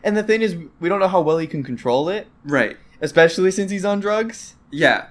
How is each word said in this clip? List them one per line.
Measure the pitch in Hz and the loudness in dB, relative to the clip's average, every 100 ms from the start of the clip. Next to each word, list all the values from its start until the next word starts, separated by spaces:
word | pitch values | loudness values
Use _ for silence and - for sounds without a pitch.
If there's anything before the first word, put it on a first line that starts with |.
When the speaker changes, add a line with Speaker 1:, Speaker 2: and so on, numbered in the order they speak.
Speaker 1:
and | - 208 | -2 0
the | |
thing | 214 220 | 0 0
is, | 220 170 156 - | 0 -4 -12 -6
we | 170 | -2
don't | 196 | 0
know | 190 | 2
how | 185 | 2
well | 151 165 | 2 0
he | 160 | -2
can | 151 | -6
control | 127 120 127 123 156 | -8 -6 -2 0 -2
it. | 208 - _ | -6 -10 _
Speaker 2:
Right. | 147 143 110 - - - | -2 0 0 -4 -20 -8
Speaker 1:
Especially | 151 165 165 165 185 | 0 6 6 4 0
since | 190 196 | 0 -4
he's | 202 | -4
on | 202 202 | -2 -2
drugs. | 202 214 226 - - - _ | -2 -2 -4 -10 -20 -20 _
Speaker 2:
Yeah. | 143 143 110 - | 0 2 2 -2